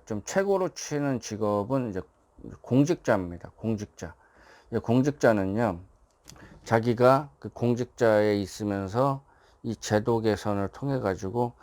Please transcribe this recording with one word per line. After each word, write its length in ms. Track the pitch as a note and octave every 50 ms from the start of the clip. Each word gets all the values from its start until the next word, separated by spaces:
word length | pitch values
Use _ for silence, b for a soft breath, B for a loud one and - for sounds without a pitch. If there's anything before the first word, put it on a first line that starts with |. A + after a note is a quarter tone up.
| _
좀 160 | - A2 G2+ -
최고로 460 | - - F#3+ G3 G3+ G3 F#3 F#3 D#3+
치는 500 | - - - - D3 C#3+ C#3+ C#3 C3 A2+
직업은 720 | - - A2 G2+ A2 G#2 G#2 G#2 G2+ A2+ C3+ C3+ B2 A2
이제 100 | F2+ F#2 - _ _ _ _ _ _ - - - - -
공직자입니다. 880 | - - A#2+ C3+ C#3+ D#3+ E3+ - - C3 A2+ G2 F#2 F2 F2 E2+ - F#2 _
공직자. 580 | - - A2+ A2+ G2 G#2 - _ - - E2 - b b b b b b b b b b b
이제 80 | A#2+ A2
공직자는요, 1000 | - - A#2+ B2+ C3 D3 C#3 - - B2 A2 G2+ F#2+ F#2+ G2 A2+ A#2+ G#2+ F2 F2 F#2 _ _ _ _ _ _ _ _ - - B B B B B B
자기가 640 | - A2+ A#2 A2 A#2+ A2+ A#2 B2 B2+ C3+ C#3 D#3 C#3+ _ _
그 100 | - G#2+
공직자에 880 | - - A#2+ A#2+ A#2+ A2+ B2 - _ - B2 A2+ G#2+ G#2 G#2 G#2 G#2 G2+
있으면서 840 | G2 F2+ - - G#2+ G#2 G2+ G2 G2 F#2+ G2+ A#2+ C3+ C#3 C#3 C#3 - b b b b b b b
이 140 | b A#2 G#2+
제도 440 | - - - G#2+ G#2+ G#2+ A#2+ A#2 A2+
개선을 480 | A2 A2 G#2 G2 - G#2+ G2+ G2+ G2 F#2+
통해 300 | - - C3+ C#3+ C3+ B2+
가지고 540 | A2+ G2 F#2 G2 F#2+ F#2+ F#2 A#2+ B2 A#2+ - B